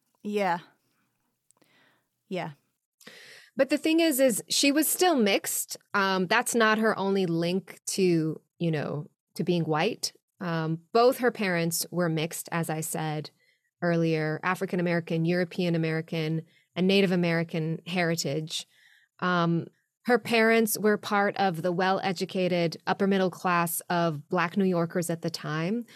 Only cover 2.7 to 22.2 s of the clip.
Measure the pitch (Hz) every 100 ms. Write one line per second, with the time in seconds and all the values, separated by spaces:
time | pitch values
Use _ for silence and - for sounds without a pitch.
2.7 | _ _ _ - - - - - - 269
3.7 | 294 320 320 330 254 269 190 - - 285
4.7 | 285 302 - 370 294 202 262 - - -
5.7 | - _ 202 190 190 180 220 240 233 220
6.7 | 220 220 - 196 196 180 165 170 185 -
7.7 | - - - 185 165 156 - _ - 170
8.7 | 156 - 143 - _ _ - 175 175 156
9.7 | 151 190 - - _ _ - 180 165 160
10.7 | 165 _ 233 247 254 247 220 196 170 170
11.7 | 165 - 170 170 160 160 - - 170 165
12.7 | 160 160 160 156 151 143 _ _ _ _
13.7 | - 175 170 165 156 156 156 180 185 190
14.7 | 180 175 170 165 165 165 180 175 - 175
15.7 | 165 160 160 165 165 156 160 - _ _
16.7 | - 185 196 190 180 175 165 165 170 160
17.7 | 160 - 180 165 170 156 151 160 - -
18.7 | _ _ _ _ - 180 175 170 170 -
19.7 | _ _ _ - 240 - 233 226 226 220
20.7 | - 214 214 - 208 202 - 196 165 180
21.7 | 175 185 190 196 175